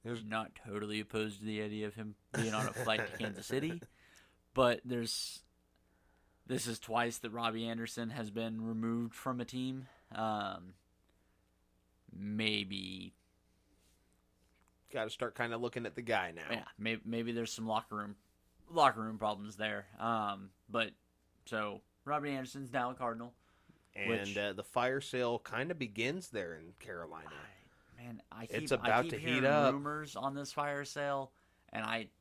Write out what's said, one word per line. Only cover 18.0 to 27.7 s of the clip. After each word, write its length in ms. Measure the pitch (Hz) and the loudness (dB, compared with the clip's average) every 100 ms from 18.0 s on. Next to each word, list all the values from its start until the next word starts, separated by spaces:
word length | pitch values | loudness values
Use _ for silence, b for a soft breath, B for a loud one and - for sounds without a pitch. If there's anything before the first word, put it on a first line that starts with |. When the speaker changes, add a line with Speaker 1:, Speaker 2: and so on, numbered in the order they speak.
| 104 104 _ _ _ _ - | -6 -8 _ _ _ _ -2
Speaker 2:
locker 300 | 170 139 113 | 8 8 8
room 180 | 110 110 | -2 0
problems 360 | 107 104 104 101 | 0 0 -6 -2
there. 300 | 107 104 101 - | 0 0 -6 -4
Um, 500 | 113 113 104 98 98 _ - | 0 2 0 -2 -8 _ -2
but 240 | 113 110 - _ _ _ _ - | 0 0 -2 _ _ _ _ -4
so 360 | 110 107 98 _ _ - | -2 -2 -4 _ _ -2
Robbie 260 | 147 143 | 0 0
Anderson's 420 | 139 131 139 135 | -2 -4 -8 -2
now 160 | 127 123 | 0 0
a 60 | 127 | 0
Cardinal, 380 | 123 113 120 - b b b b b - | -2 -2 -8 -14 b b b b b -4
Speaker 1:
And, 140 | 98 | 0
Speaker 2:
which 260 | 113 101 101 | 2 0 0
Speaker 1:
uh, 160 | 101 | -2
the 100 | 95 | -2
fire 360 | - - 123 135 | -2 2 2 2
sale 380 | - 127 120 120 | -2 0 2 0
kinda 360 | - 113 151 170 | -2 -4 -2 -2
begins 540 | 123 104 117 175 180 | -4 0 0 0 -4
there 260 | 110 87 80 | -4 -4 -8
in 180 | 82 92 | -12 -16
Carolina. 500 | - 90 80 80 80 | -10 -8 -8 -10 -12
Speaker 2:
I, 720 | - - - - | -14 -16 -18 -20